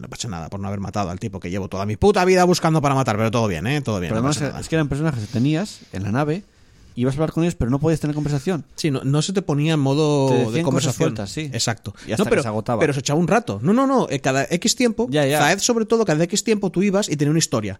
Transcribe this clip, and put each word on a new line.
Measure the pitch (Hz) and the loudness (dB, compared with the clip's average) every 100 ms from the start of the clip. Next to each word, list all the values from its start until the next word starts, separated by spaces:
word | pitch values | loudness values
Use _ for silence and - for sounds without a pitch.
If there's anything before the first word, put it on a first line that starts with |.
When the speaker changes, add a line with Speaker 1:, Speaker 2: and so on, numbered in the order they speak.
Speaker 1:
no | - | -14
pasa | - 117 | -12 -10
nada | 85 - | -8 -8
por | 98 | -8
no | 98 | -6
haber | 101 | -6
matado | 98 104 92 | -6 -4 -4
al | 95 | -6
tipo | 113 98 | -8 -8
que | 87 | -6
llevo | 98 92 | -6 -6
toda | 95 101 | -4 -4
mi | 107 | 0
puta | 196 208 180 | 2 4 4
vida | 185 | 4
buscando | 180 175 165 160 | 4 4 2 2
para | 143 | 2
matar, | 135 123 101 | 2 2 2
pero | 113 | 2
todo | 117 110 | 2 0
bien, | 82 98 | 0 -2
¿eh? | 147 | -2
Todo | 127 101 | -2 -2
bien, | 87 | -2
Speaker 2:
Pero | 110 | 0
Speaker 1:
no | 131 | 0
Speaker 2:
además | 151 | 0
Speaker 1:
pasa | 139 | -4
nada". | - | -6
Speaker 2:
es | - | -2
que | 160 | 0
eran | 147 | 0
personajes | 135 160 127 104 | 0 -2 -2 -4
que | |
tenías | 113 135 156 208 - - | 0 2 0 -2 -10 -12
en | 92 | -8
la | 101 | -2
nave, | 117 147 165 - _ - - - - | 0 0 -2 -6 _ -20 -20 -14 -4
ibas | 123 | -2
a | 135 | 0
hablar | 156 | -2
con | 156 | 0
ellos, | 170 160 | 0 0
pero | 117 | 0
no | 139 | 2
podías | 160 156 | 2 2
tener | 151 151 | 0 -2
conversación. | 147 147 180 170 - - | -2 -2 -2 -4 -6 -6
Speaker 1:
Sí, | 165 | -2
no, | 131 | 0
no | 131 147 | 0 0
se | 156 | 0
te | 190 | -2
ponía | 175 143 151 156 | -2 0 2 2
en | |
modo | 135 143 151 147 135 | 2 2 2 2 2
Speaker 2:
Te | |
Speaker 1:
de | 120 | 2
Speaker 2:
decían | 110 | 2
cosas | 113 131 | 0 0
Speaker 1:
conversación. | 131 156 117 131 | 2 0 0 -2
Speaker 2:
sueltas, | 110 98 | -2 -8
sí. | - 156 | -8 -6
Speaker 1:
Exacto. | 117 - 110 - - - | -4 -4 -4 -8 -12 -6
Speaker 2:
Y | |
hasta | 110 208 | -2 2
Speaker 1:
No, | |
pero, | - | 2
Speaker 2:
que | |
se | 123 | 0
agotaba. | 107 107 113 | -2 -2 0
Speaker 1:
pero | 147 | 2
se | 139 | 0
echaba | 127 147 | 0 0
un | 160 | 2
rato. | 214 220 101 | 2 0 -2
No, | 135 | 2
no, | 233 269 | 2 4
no, | 269 165 | 2 0
eh, | 139 | -2
cada | 139 135 135 | 0 0 0
X | 170 226 - | 0 0 0
tiempo, | 247 220 233 | 0 0 -2
Speaker 2:
Ya, | 147 139 | 2 2
ya. | 147 | 4
Speaker 1:
Zaeth | 143 196 | 2 2
sobre | - 233 220 | 2 0 2
todo, | 226 208 | 2 2
cada | 151 175 | 2 0
X | 202 | 0
tiempo | - 214 196 | 0 0 0
tú | 170 | 0
ibas | 202 190 208 | 2 2 0
y | 147 | 0
tenía | 147 | 2
una | 160 | 2
historia. | - 120 104 95 | 2 -2 -4 -6